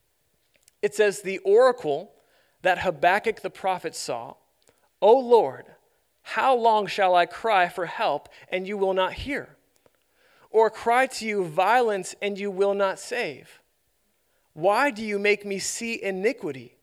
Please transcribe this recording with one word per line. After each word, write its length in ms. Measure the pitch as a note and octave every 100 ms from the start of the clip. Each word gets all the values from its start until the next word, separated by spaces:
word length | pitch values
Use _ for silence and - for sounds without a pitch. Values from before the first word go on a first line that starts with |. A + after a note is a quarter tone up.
| _ _ _ _ _ _ _ _
It 140 | G#3 G#3
says, 260 | G#3 -
"The 180 | F3+ F#3+
oracle 760 | F#3+ G#3 B3+ B3 D3+ C#3+ G3+ _ _ _ _ _
that 180 | - F3
Habakkuk 640 | F#3 D3+ E3+ G3 A3+ G#3+
the 80 | F#3
prophet 440 | - F#3+ F3+ E3+
saw, 420 | - - A#2+ A#2+ - _ _ _ _ _ -
'O 160 | G3 C4
Lord, 480 | A#3+ A#3 D3 B2 - - _ _ _ _
how 340 | - G#3+ B3+ B3+
long 320 | A3+ G#3+ F#3+
shall 260 | - F#3+
I 120 | F3+ F3
cry 420 | - A3+ G3+ F3
for 200 | F3+ E3
help 420 | - A3 C#3+ - - -
and 160 | F#3 F#3
you 100 | G#3
will 160 | F#3+
not 200 | F#3+ F#3+
hear? 440 | - B3+ C#4 B2+ _ _ _ _ _ _ _ _ _ _
Or 200 | G#3+ A3
cry 380 | G#3+ A#3 A#3+ C4
to 180 | - A3
you 180 | G#3
violence 720 | F3 D#3 F#3 B3 A#3 G3+ E3+ -
and 180 | G3+ G3+
you 120 | G3+
will 220 | F#3 G3
not 260 | G3 G3 F3+
save? 640 | - A#3+ G3+ B2 - - _ _ _ _ _ _ _ _ _
Why 360 | D#3 F3 G#3+ C#4+
do 160 | G#3+ A3
you 140 | G3+
make 260 | G3+ G#3 G3+
me 140 | G3
see 420 | - - A#3 A3+
iniquity? 760 | G3 F#3+ G3+ C4+ F3+ C3 A#2 _